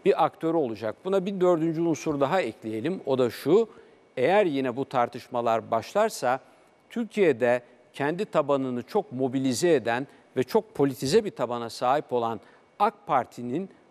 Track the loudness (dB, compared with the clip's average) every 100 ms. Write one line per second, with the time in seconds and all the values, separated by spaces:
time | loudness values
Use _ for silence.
0 | 0 2 2 0 -2 0 0 -2 -6 -6
1 | -2 -2 -2 0 4 4 2 0 0 -2
2 | -2 0 0 0 -2 -6 -8 -6 -4 -6
3 | -2 0 0 0 2 4 2 -4 -20 _
4 | _ -2 2 4 2 0 -2 -2 -4 -2
5 | -2 -4 -8 -4 0 0 0 -4 -2 0
6 | 0 0 -2 -2 -4 _ _ _ _ -8
7 | -4 2 2 4 2 2 -2 _ _ -6
8 | -4 -2 -2 0 2 0 -2 -6 -4 -4
9 | -4 -4 -2 -2 -2 0 4 2 2 -4
10 | -4 -12 _ -4 0 0 0 0 0 0
11 | 0 2 0 -4 -6 -6 -8 -4 0 0
12 | 0 -2 -2 -4 -12 -20 _ -2 -2 -2
13 | -2 0 0 -6 -6 -6 -6 -14 _